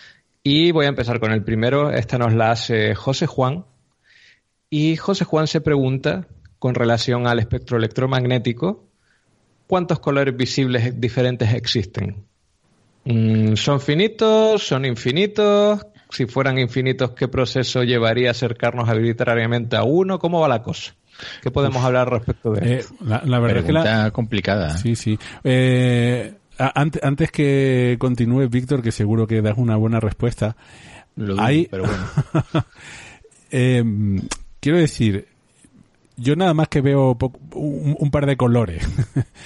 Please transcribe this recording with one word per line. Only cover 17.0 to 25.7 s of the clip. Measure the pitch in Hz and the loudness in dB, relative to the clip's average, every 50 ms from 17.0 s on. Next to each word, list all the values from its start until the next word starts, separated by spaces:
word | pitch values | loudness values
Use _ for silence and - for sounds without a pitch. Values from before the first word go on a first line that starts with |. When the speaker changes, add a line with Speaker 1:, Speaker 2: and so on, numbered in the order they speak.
| 131 120 120 | -2 -4 -2
Speaker 1:
¿qué | - 135 123 | -4 -4 -4
proceso | - 131 127 - - 131 117 - - 127 123 | -2 -2 -2 0 0 -2 -2 -2 0 0 0
llevaría | 120 123 117 113 113 113 123 123 120 | 2 2 2 2 2 2 2 2 0
a | 117 | 0
acercarnos | 117 127 113 117 - 120 120 120 123 117 117 | 0 -2 -4 -4 -2 -2 -2 -2 0 0 0
arbitrariamente | 113 110 113 117 113 117 123 123 117 117 113 113 120 120 117 120 113 | 2 2 2 0 0 0 0 0 2 2 2 0 0 -2 -2 -2 0
a | 107 107 | 0 2
uno? | 123 156 180 190 190 190 170 | 2 2 2 2 0 -2 -2
¿Cómo | - 170 175 165 | -2 0 0 2
va | 160 139 | 2 2
la | 123 113 117 | 2 0 -2
cosa? | - - - - - - _ _ _ _ - - - - - | -6 -10 -10 -10 -16 -18 _ _ _ _ -20 -18 -18 -14 -8
¿Qué | - 135 123 | -6 -4 -2
podemos | 143 139 135 135 123 | 0 0 0 0 0
Speaker 2:
Uf. | 127 | 0
Speaker 1:
hablar | 127 127 127 123 123 | 2 2 2 2 2
respecto | 123 110 117 - 120 - - 117 107 | 0 -2 -2 -4 -6 -4 -2 -2 -2
de | 104 - 117 123 | 0 0 0 0
Speaker 2:
Eh, | 131 | -2
Speaker 1:
esto? | - - - - 190 | -4 -8 -14 -10 -4
Speaker 2:
la, | 113 120 123 - | -4 -4 -2 0
la | 135 123 123 | 0 0 2
verdad | 117 113 98 92 | 2 2 2 0
es | 85 | 2
que | 87 95 | 2 2
la | 160 165 | 2 2
Speaker 3:
Pregunta | 107 113 110 107 107 - | 2 2 2 0 0 0
complicada. | - 113 110 110 98 - 98 98 104 85 76 78 87 | -2 -4 -2 -2 -4 0 0 0 0 0 -2 -2 -2
Speaker 2:
Sí, | 110 117 117 | -2 -2 -2
sí. | - - 113 110 - - - - - - | -2 -2 -4 -4 -4 -6 -12 -14 -6 -2
Eh, | 135 127 127 127 127 | 0 2 2 2 2